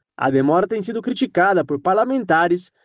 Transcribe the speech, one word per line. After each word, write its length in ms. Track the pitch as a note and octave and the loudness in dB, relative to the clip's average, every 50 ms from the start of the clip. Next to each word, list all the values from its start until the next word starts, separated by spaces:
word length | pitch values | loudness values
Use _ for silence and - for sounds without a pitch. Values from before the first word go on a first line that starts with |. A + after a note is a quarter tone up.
| _ _ _ | _ _ _
A 140 | - A#2+ B2+ | -4 -2 0
demora 380 | C3+ C3+ C3+ C#3+ D#3 F3+ F#3+ | 2 2 2 4 2 2 0
tem 140 | F3+ A3+ A3 | 0 -4 -6
sido 200 | F#3+ A#3 G#3 A#3 | -6 -6 -6 -6
criticada 600 | - B3+ - - C4 - - F3 F3+ G3 G3 F3 D3 | -4 -6 -2 -2 -4 -2 0 0 2 2 2 0 0
por 160 | C3+ D3 C#3+ | -2 -6 -4
parlamentares 920 | - F3 F#3+ G#3+ A#3 B3 C4+ C4+ A3 F3 E3 D#3+ E3+ F3 F3 F3+ F3+ - _ _ | -2 0 0 2 0 0 -2 -4 0 0 2 2 2 2 0 -2 -4 -14 _ _